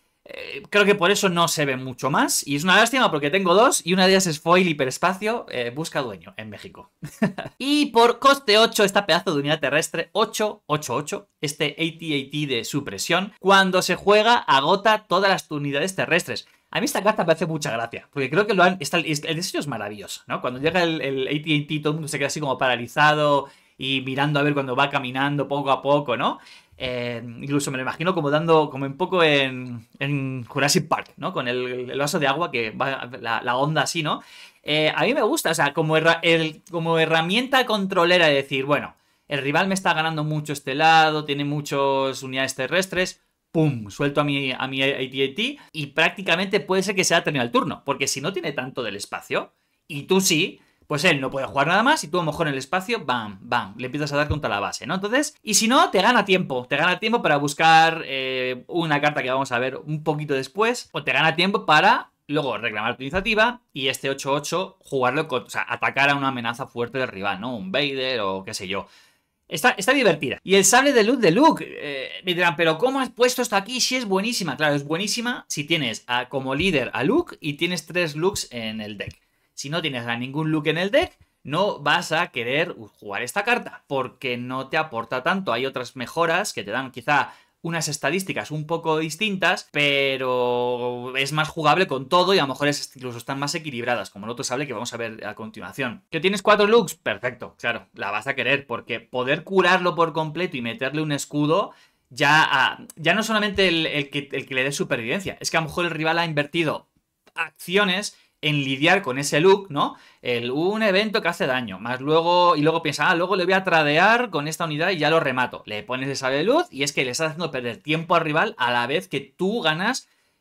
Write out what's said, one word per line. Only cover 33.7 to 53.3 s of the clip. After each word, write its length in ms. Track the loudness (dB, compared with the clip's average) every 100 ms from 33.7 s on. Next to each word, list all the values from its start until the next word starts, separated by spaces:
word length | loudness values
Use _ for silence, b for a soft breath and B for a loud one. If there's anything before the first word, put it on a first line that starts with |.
| 0
así, 200 | 0 -2
¿no? 200 | -4 -6 B B B B
Eh, 280 | -2 0 0 2
a 60 |
mí 100 | 0
me 100 | 2
gusta, 280 | 0 0 0
o 40 |
sea, 200 | 0 0
como 240 | 0 2 4
herra-, 220 | 4 4
el, 400 | 4 2 2 -8 -8
como 280 | -4 0 2
herramienta 680 | 2 2 2 -2 2 0 2
controlera 600 | -2 0 2 4 6 6
de 60 |
decir, 300 | 4 0 -2
bueno, 300 | 0 0 -2 -12 _ _ -8
el 140 | -4
rival 260 | 0 0 0
me 60 |
está 180 | 0 0
ganando 320 | 0 0 -2
mucho 300 | -2 -4 -4
este 200 | -6 -4
lado, 520 | 2 6 6 6 2 -2
tiene 180 | -2
muchas 800 | -2 -4 -2 0 2 2 0 -4
unidades 320 | -6 -4 -4
terrestres, 640 | -4 -2 0 0 -2 -4 -6 _ _ _
pum, 400 | 0 2 0 -8
suelto 320 | -4 -2 0
a 20 |
mi, 260 | 0 -2 -4
a 160 | -4 -4
mi 160 | 0
A 140 | 0 0
T 280 | -4 -2
and 100 | -2
T 240 | -2 -6 -6 B
y 140 | -10 -4
prácticamente 680 | 0 0 0 -2 -2 0 -2
puede 240 | 0 0
ser 120 | 0
que 100 | 0
sea 180 | 2 2
terminado 240 | 2 0 0
el 60 |
turno, 300 | 0 0 -4
porque 220 | -4 -2 -4
si 160 | -4
no 100 | -6
tiene 200 | -6 -6
tanto 300 | -6 -8 -6
del 140 | -8 -8
espacio 560 | -10 -12 -6 -6 -6 _ _ _ -14
y 180 | -10
tú 180 | 0 2
sí, 380 | 4 2 0 -6 b b -6
pues 180 | 0
él 160 | 2 2
no 100 | -2
puede 160 | -4 -2
jugar 200 | 0 2
nada 160 | 4
más 200 | 4 2
y 60 | 0
tú 100 | -2
a 40 |
lo 100 | -2
mejor 140 | -2 -2
en 80 |
el 40 | -4
espacio, 460 | -4 -4 -2 -4
bam, 360 | -2 -2 -4